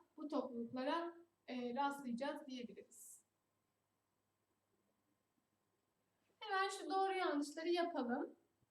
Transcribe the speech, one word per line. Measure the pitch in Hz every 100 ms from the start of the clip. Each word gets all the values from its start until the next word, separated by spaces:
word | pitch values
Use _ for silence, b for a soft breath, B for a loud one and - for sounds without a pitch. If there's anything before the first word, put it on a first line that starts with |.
| - -
bu | 294
topluluklara, | 285 262 233 233 254 269 339 339 339 - _ -
e, | 247 240
rastlayacağız | 240 285 277 240 233 285 285 262
diyebiliriz. | 254 202 190 - - - - _ _ _ _ _ _ _ _ _ _ _ _ _ _ _ _ _ _ _ _ _ _ _ _ _ _ _ _ _ _ _ -
Hemen | 427 381 392
şu | 392 330
doğru | 381 392
yanlışları | 381 339 294 294 330 330
yapalım. | 349 339 294 240 262 - - _ _ _